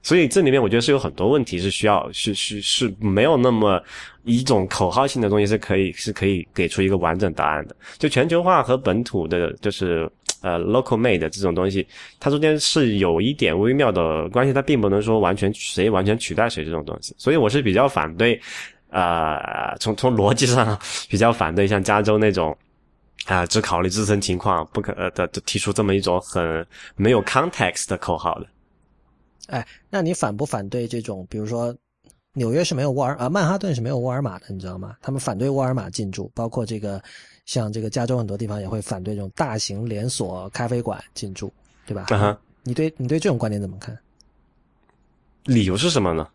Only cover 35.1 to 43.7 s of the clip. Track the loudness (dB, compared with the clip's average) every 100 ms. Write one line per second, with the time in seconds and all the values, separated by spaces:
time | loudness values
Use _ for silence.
35.1 | -4 -4 -2 -2 0 0 -2 -4 -8 -8
36.1 | -8 -10 -6 -6 -4 -4 -6 -6 -8 -12
37.1 | -20 -20 -20 -6 -4 -4 -4 -4 -4 -2
38.1 | -2 -2 -6 -6 -6 -6 -6 -6 -8 -6
39.1 | -6 -8 -4 -4 -4 -6 -6 -6 -6 -6
40.1 | -4 -6 -8 -10 -8 -4 -2 -4 -8 -12
41.1 | -12 -12 -10 -12 _ _ _ -10 -8 0
42.1 | 2 2 0 _ _ -6 -2 -2 -2 -2
43.1 | 0 0 0 -2 -4 -6